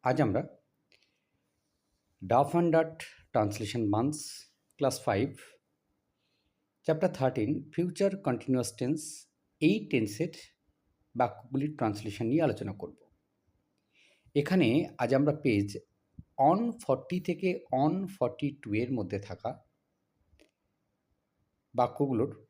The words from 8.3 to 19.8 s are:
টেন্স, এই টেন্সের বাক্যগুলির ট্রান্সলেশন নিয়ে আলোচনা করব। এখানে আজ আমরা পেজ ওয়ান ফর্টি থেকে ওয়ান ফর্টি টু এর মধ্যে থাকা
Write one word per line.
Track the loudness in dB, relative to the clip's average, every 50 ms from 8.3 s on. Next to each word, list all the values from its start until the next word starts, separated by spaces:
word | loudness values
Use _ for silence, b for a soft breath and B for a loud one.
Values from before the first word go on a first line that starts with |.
| -4 -2 -2 0 0 0 0 -4 -6
টেন্স, | -4 -2 -2 -2 -4 -4 -10 -14 -16 -20 _ _ _ _ _ _ _
এই | 2 2 2 2 -2 -2
টেন্সের | 0 0 0 0 -4 -4 -6 -6 -6 -14 -20 -20 _ _ _ _ _ _ _ _ _ _ _ _ _
বাক্যগুলির | -2 -2 -2 -2 -10 -16 -6 -4 -4 -4 -4 -4
ট্রান্সলেশন | -2 -2 -2 -2 -4 -8 -10 -6 -4 -2
নিয়ে | 0 0 2
আলোচনা | 2 0 0 -2 -6 -10 -8
করব। | -10 -14 -14 -16 _ _ _ _ _ _ _ _ _ _ _ _ _ _ _ _ _ _ b b b b b b b b b b
এখানে | 0 0 4 4 4 4 6 4 2 0 0 -2
আজ | -4 0 2 2
আমরা | 4 4 2 0
পেজ | 0 0 2 2 2 2 0 -4 -12 -14 _ _ _ _ _ _ -20 -20 _ _
ওয়ান | 4 4 6 6 4 0 -4
ফর্টি | -4 -6 -2 -2 -2 -2 0 -6 -6 -4
থেকে | -2 -4 -4 -2 -2 -2 -2 -4 -6 -4
ওয়ান | 0 2 2 2 2 0 -4
ফর্টি | -8 -4 -2 -2 -2 -2 -4 -6 -6 -6 -8
টু | -8 -4 -2
এর | -2 -2 -2 -4
মধ্যে | -4 -4 -4 -6 -8
থাকা | -6 -8 -14 -8 -8 -10 -10 -10 _ _ _ _